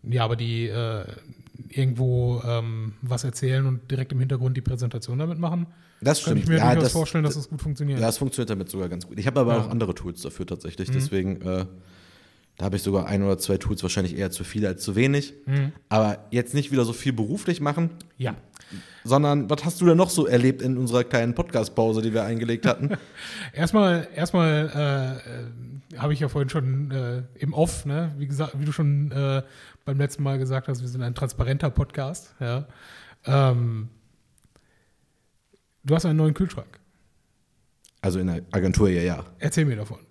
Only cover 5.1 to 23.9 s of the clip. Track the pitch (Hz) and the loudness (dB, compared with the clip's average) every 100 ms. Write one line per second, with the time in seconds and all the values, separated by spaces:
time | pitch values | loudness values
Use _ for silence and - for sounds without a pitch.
5.1 | 123 160 165 170 175 170 - _ _ 123 | -4 -2 -2 -2 -2 -4 -10 _ _ 2
6.1 | 156 - 127 - 160 - - 160 165 156 | 2 2 2 4 6 6 6 4 2 0
7.1 | 170 151 147 139 156 156 139 147 135 113 | 2 0 0 -6 -6 -4 -2 -2 0 0
8.1 | 113 135 - 113 101 90 95 90 90 - | 0 -2 -2 -2 -4 -4 -6 -6 -6 -8
9.1 | - 104 135 120 117 110 117 107 - 90 | -4 0 2 4 4 2 -2 -2 -4 -6
10.1 | 82 - - 85 87 80 - 92 131 135 | -10 -12 -10 -8 -6 -8 -8 -4 -2 0
11.1 | 98 95 92 92 92 92 95 - - - | -2 -2 -4 -4 -4 -4 -10 -20 -20 -20
12.1 | - _ _ _ _ 95 95 98 98 - | -20 _ _ _ _ -2 -2 0 0 2
13.1 | 101 98 92 - 95 - 104 90 - 90 | 0 2 0 0 0 0 -2 -2 -2 -2
14.1 | 82 95 - 92 107 104 92 - 98 131 | -2 -4 -4 -6 -2 -2 -2 -4 2 2
15.1 | 139 139 - - 139 139 - _ 110 107 | 2 -2 -12 -4 -2 -2 -6 _ 2 2
16.1 | 104 - 120 120 143 139 135 117 117 135 | 0 -4 -4 0 -2 0 2 2 0 -2
17.1 | 117 107 123 - 175 147 147 165 - - | -2 -2 -2 -2 -2 -2 0 -2 -4 -20
18.1 | _ 127 - - - - 98 - - 110 | _ -6 -6 -14 -20 -20 -18 -18 -12 2
19.1 | 135 147 143 107 151 156 170 175 165 185 | 4 4 2 0 -2 -2 4 6 8 6
20.1 | 175 139 123 127 127 127 127 127 123 123 | 2 4 6 4 2 -2 0 2 2 2
21.1 | 123 117 120 175 117 110 - 113 110 113 | 0 0 0 0 -2 -2 2 2 2 0
22.1 | 110 104 113 117 117 - 117 143 190 - | 0 0 -2 -2 0 0 0 -2 -4 -10
23.1 | - - - - - 165 214 196 | -18 -14 -12 -12 -2 2 4 6